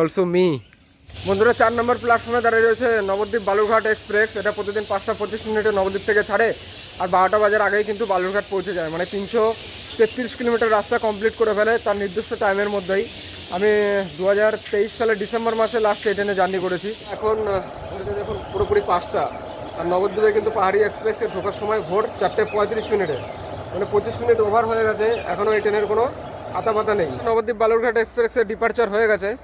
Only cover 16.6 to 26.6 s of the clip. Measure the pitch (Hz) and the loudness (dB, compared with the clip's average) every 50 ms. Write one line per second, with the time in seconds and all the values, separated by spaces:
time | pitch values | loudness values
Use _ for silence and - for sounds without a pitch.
16.6 | 175 185 180 170 175 208 220 - - 208 196 - 214 214 220 220 214 202 196 185 | -2 -2 -2 -2 -4 -6 -8 -8 -10 -10 -8 -4 0 0 0 0 0 -2 -2 -2
17.6 | - - - - - - - 196 196 202 202 202 202 - 208 190 - - - 190 | -4 -6 -12 -14 -12 -12 -10 -10 -8 -6 -6 -6 -6 -6 -8 -8 -8 -6 -4 -2
18.6 | 202 185 208 202 - 185 180 175 - - - 185 147 123 - - - - - - | 0 2 2 0 2 2 0 0 -2 -2 -2 -2 -2 -2 -4 -8 -12 -12 -12 -12
19.6 | - - - - 170 175 180 185 196 202 190 208 214 214 202 220 208 220 220 220 | -12 -12 -8 -6 -2 0 0 0 0 0 0 2 2 4 4 2 0 0 0 2
20.6 | 185 190 190 208 214 202 - - - 220 214 - 226 190 165 190 175 202 190 - | 2 2 4 2 2 2 0 -4 -4 -4 -4 -2 -4 -4 -4 -4 -4 -4 -6 -4
21.6 | 208 208 220 214 175 151 180 208 220 226 - - 202 180 - 220 214 - - 214 | -4 -2 -2 -2 -2 -2 -2 0 0 -2 -2 -2 -2 0 0 0 -2 0 0 0
22.6 | 208 196 226 220 208 - 220 202 185 156 139 120 107 - - - - - - - | 0 0 -2 -4 -2 -2 0 0 0 0 -2 -4 -6 -8 -10 -12 -12 -10 -10 -10
23.6 | - - - 185 202 196 208 202 196 226 226 - 233 240 226 220 214 208 208 233 | -10 -8 -6 -6 -4 0 0 0 0 0 -6 -2 2 2 4 4 4 4 4 2
24.6 | 226 226 226 226 220 220 214 - 214 226 233 220 - - 170 170 208 214 214 208 | 2 2 2 2 2 0 0 2 0 0 0 -2 -2 -4 -2 0 0 2 2 2
25.6 | 208 208 202 214 208 190 214 220 233 285 302 - - - - - - - - 180 | 2 2 0 0 0 2 2 2 2 0 -2 -8 -12 -12 -12 -12 -10 -8 -6 -2